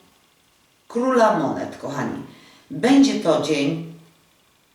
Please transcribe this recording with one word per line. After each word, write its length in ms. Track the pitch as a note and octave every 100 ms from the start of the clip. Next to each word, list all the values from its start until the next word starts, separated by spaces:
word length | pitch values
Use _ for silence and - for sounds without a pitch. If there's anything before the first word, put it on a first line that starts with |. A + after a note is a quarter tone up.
| _ _ _ _ _ _ _ _ -
króla 500 | A#3 C4 B3 G#3+ E3
monet, 380 | D#3 - - -
kochani. 460 | C#3 C#3 A2 - - - - _ -
Będzie 500 | D#3 B3 C#4 A3 G#3
to 220 | E3+ D3+
dzień, 520 | D#3 D3 C#3+ E3 - - _ _ _ _ _ _ _